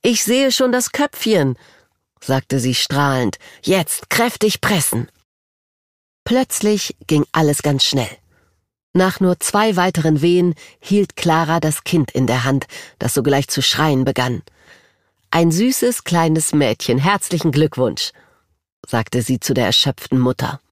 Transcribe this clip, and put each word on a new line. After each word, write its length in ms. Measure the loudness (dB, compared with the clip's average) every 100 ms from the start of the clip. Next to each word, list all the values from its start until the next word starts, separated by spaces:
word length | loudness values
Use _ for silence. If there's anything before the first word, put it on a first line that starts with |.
"Ich 220 | 0 0
sehe 280 | 0 2 2
schon 200 | 2 0
das 200 | 0 -2
Köpfchen", 640 | -2 -4 -2 0 2 2 -2 -10 _ _ _ _ _
sagte 400 | -2 -2 0 -2
sie 140 | 0
strahlend. 640 | -2 -2 0 0 0 -2 -4 -20 -10
"Jetzt 480 | -2 0 0 -6 -4
kräftig 500 | -2 -2 0 -2 0
pressen." 480 | -2 0 0 -4 -8 _ _ _ _ _ _ _ _ _ _ _
Plötzlich 720 | -2 -2 0 -2 0 0 -4 -12 0
ging 180 | 0 0
alles 300 | 0 2 2
ganz 220 | -2 0
schnell. 260 | 0 -2 -4 -10 _ _ _ _ _ _ _
Nach 280 | 0 0 2
nur 200 | 0 0
zwei 340 | -2 0 2 2
weiteren 440 | 0 0 0 2
Wehen 340 | 2 2 2 -2 -12 _
hielt 360 | -2 0 0 -2
Clara 440 | 0 0 0 0
das 220 | 0 -4
Kind 280 | -2 0 0
in 140 | 0 0
der 180 | 0
Hand, 220 | 0 -2 -4 -16 -20 _
das 160 | -4
sogleich 340 | -2 0 0 0
zu 140 | -2
schreien 420 | -2 0 2 2
begann. 380 | 0 0 -2 -4 -10 _ _ -20 _ _ _ _ _
"Ein 200 | 2 2
süßes 540 | 2 0 0 -2 -2
kleines 480 | -2 0 2 0 0
Mädchen, 460 | 2 2 0 0 0
herzlichen 540 | 2 0 -2 -2 0
Glückwunsch", 600 | 2 0 0 -2 -2 -8 _ _ _ _ _ _ _ -4
sagte 360 | -4 -2 -4
sie 180 | -2 -2
zu 140 | 0
der 120 | 0 2
erschöpften 520 | 2 0 -4 -2 0
Mutter. 420 | 0 0 -6 -8 _